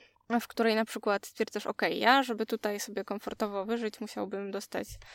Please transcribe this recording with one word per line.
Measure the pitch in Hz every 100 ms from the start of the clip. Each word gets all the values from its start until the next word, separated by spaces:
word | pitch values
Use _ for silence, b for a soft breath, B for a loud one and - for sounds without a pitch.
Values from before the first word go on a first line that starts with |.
| b _ - 233
w | -
której | - 226 220
na | 220
przykład | 214 214 202 -
stwierdzasz, | - 214 208 -
„Okej, | - 175 170
ja, | 214 277
żeby | 247 214 220
tutaj | 226 208 202
sobie | - 202
komfortowo | 196 208 208 - 214 202 202
wyżyć, | 233 220 -
musiałbym | 214 208 196 196 202
dostać, | 196 - - 208 - B